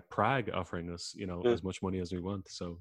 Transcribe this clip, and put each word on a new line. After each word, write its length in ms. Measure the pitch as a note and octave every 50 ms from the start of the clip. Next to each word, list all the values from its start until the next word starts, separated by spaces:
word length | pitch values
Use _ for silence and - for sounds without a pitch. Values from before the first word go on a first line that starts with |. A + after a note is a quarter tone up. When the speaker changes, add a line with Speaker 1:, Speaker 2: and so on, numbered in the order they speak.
| - _
Speaker 1:
Prague 400 | - - G#2 A#2 C3+ C3 G2+ -
offering 380 | - F#2 F2+ - - F2 E2+ F2
us, 220 | F2 E2+ - - -
you 120 | - G#2
know, 160 | F#2 F2 F2 G#2
Speaker 2:
Yeah. 80 | A#2+
Speaker 1:
as 100 | A#2+ - -
much 180 | F#2 F#2 -
money 180 | - F#2 F#2+ F#2
as 140 | F2+ E2+ F#2
we 60 | F2+
want, 280 | F2 F#2+ G2+ G2 F2+ -
so 320 | - - F#2 F2 E2+ F2